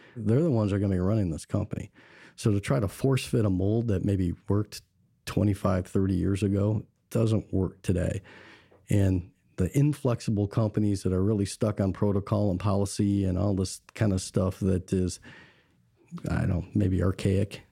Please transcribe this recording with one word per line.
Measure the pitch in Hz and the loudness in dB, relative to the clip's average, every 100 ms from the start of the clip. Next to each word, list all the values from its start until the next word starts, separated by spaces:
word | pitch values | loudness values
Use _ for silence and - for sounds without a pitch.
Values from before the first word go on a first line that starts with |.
| - - | -18 -6
They're | 107 123 | 0 2
the | 170 | 4
ones | 117 104 | 2 2
that | 98 | 2
are | |
gonna | 101 92 | 2 2
be | |
running | 92 110 90 | 2 2 0
this | 73 - | -4 -4
company. | 101 - - - - - - - - | -2 -2 -6 -10 -16 -20 -20 -20 -2
So | 117 | 0
to | 101 | 0
try | - 139 | 0 0
to | 98 | -2
force | - 135 135 - | -2 0 0 0
fit | 123 104 | 0 2
a | |
mold | 92 98 113 117 | 2 2 0 0
that | 92 | 0
maybe | 101 95 87 85 - | 0 0 0 -2 -2
worked | 101 104 - - _ _ _ - | -2 -2 -10 -20 _ _ _ -6
twenty-five, | - 104 98 98 92 92 | 0 2 2 0 0 0
thirty | 101 95 90 | 0 0 0
years | 90 98 | 0 0
ago | 101 98 104 107 - _ - | 0 0 0 -2 -6 _ -6
doesn't | 113 113 110 - | 0 2 0 0
work | 95 90 - | -2 -2 -4
today. | - 87 87 - - - - - _ _ - | -2 0 0 -4 -10 -20 -20 -20 _ _ -2
And | 101 95 92 85 _ _ - | 2 2 0 -4 _ _ -4
the | 90 139 | 0 2
inflexible | 147 139 127 113 - 101 101 | 0 0 -2 -2 -2 -2 0
companies | - 107 107 104 98 | 0 0 0 0 0
that | 95 | 0
are | 92 | 0
really | 98 107 101 | 2 0 -2
stuck | - 110 101 | -2 -2 0
on | 95 | 0
protocol | 90 104 101 101 104 104 | 0 0 0 0 0 0
and | 90 | 0
policy | 101 98 101 - 101 101 | 0 0 0 0 2 2
and | 95 90 | 2 0
all | 101 | 0
this | 95 92 - _ | 0 -2 -6 _
kind | - 107 | -2 0
of | 95 | 0
stuff | - 113 92 - | -2 -2 -2 0
that | 95 92 - | 0 0 0
is, | 95 90 - - - - _ _ _ _ _ - 175 - | -2 -2 -4 -16 -20 -20 _ _ _ _ _ -18 -12 -6
I | 82 | -2
don't | 87 | -2
know, | 87 85 | -2 -2
maybe | 104 98 90 | 0 2 2
archaic | 92 - 101 95 101 - - | 0 0 0 0 0 -6 -14